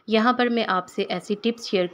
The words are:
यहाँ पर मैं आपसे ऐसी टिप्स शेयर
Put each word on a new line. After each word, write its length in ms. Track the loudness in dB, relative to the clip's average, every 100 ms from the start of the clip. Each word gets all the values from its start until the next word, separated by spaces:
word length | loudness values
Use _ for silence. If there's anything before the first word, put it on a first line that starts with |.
| 0
यहाँ 240 | 2 4
पर 140 | 2 2
मैं 160 | 0 0
आपसे 360 | -2 -2 -6 -4
ऐसी 220 | -4 -4 -2
टिप्स 300 | -2 -4 -2
शेयर 200 | -2 0